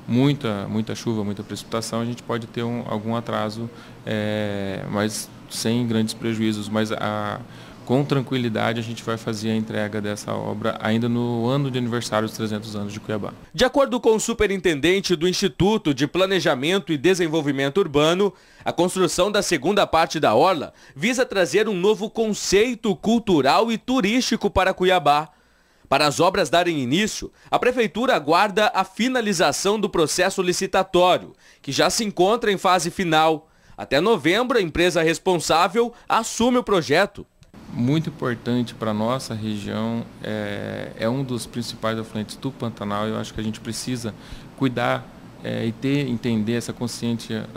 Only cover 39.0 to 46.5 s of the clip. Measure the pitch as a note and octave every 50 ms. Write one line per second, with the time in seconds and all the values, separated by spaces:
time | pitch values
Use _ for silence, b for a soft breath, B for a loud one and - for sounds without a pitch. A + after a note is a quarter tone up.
39 | A2 A2+ B2+ C3+ C3+ - A#2 G#2+ G#2+ A2 G#2+ G#2 G2+ G#2 G#2 G#2+ A2 A2+ A#2 A#2
40 | A2+ - - - - - G#2+ G#2+ G#2 G#2 G2+ G2+ G#2 G#2 G#2 G2+ G2+ - - -
41 | A2 A2 A#2+ C#3 C#3 B2+ B2+ A#2 - - - A#2+ A#2 - - A#2 - A2 A2+ A2+
42 | A2 A2+ - G#2+ G#2+ - - - - C3+ C3 - B2+ A#2 A2 - G2+ G2+ G2+ G2+
43 | G#2+ A2 A2 A2 G#2+ - - - G#2+ A2 G#2 - - A#2 A2 - - - B2+ A#2+
44 | A2+ A2 G2 B B B B B B B - - C3+ C3+ B2 A#2+ A#2+ B2+ C3 B2+
45 | A#2 - - - - - - - - A#2+ A#2 A2+ A2+ A2+ A2+ A2+ A#2+ C3+ C#3 C#3+
46 | C#3+ C3 A#2+ A2+ - B2+ A#2 A2 G#2+ G#2+